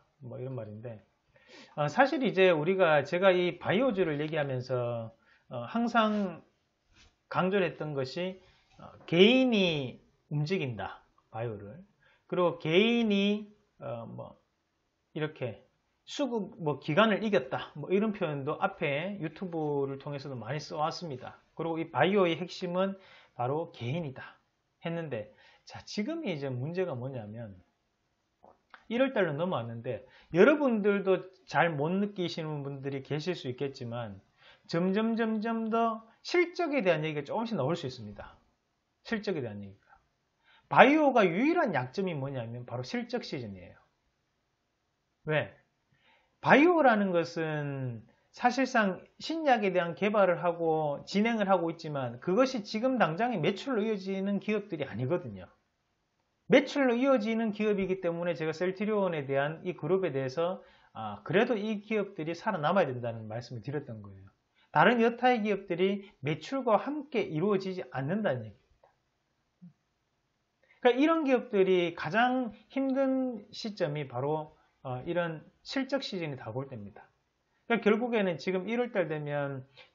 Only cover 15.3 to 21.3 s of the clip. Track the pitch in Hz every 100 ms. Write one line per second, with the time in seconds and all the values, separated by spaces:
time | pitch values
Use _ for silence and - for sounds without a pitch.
15.3 | - 123 101 _ _ _ _ - - 277
16.3 | 233 185 - 156 143 - 156 226 185 214
17.3 | 196 - 135 - 151 147 190 220 202 165
18.3 | 147 135 151 196 - 156 139 185 202 156
19.3 | 151 185 165 151 143 139 135 147 143 143
20.3 | 127 110 151 - 165 156 160 170 123 107